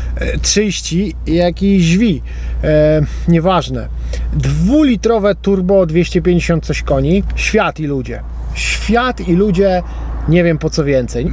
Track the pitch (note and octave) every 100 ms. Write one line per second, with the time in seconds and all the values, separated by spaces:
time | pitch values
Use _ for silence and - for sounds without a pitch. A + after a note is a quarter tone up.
0 | - - B2+ C#3+ - G3+ G#3 E3+ - E3
1 | G3+ - - E3 F3 E3+ G3 G3 E3 F3
2 | A#3 C3+ - - - - - D3+ D3+ D#3
3 | D3 - - E3+ E3+ F3+ B2+ B2+ A2 -
4 | - - - D3+ C3 D3 F3 D4+ D4 A3
5 | A3 A3+ G3+ F#3+ - G3 F3+ G3 F3 D#3+
6 | E3 F3+ E3+ F3 - E3 - - - C#3
7 | C#3 G3 - - - G#3+ F3+ D3+ D3+ C#3
8 | A#2+ A2+ - - - - - - - A3
9 | B3 A#3+ F3+ E3+ G#3 F3 G3 F3+ F3 -
10 | - - - E3+ E3+ D#3 D#3 - C#3+ C3+
11 | A#2+ A#2+ B2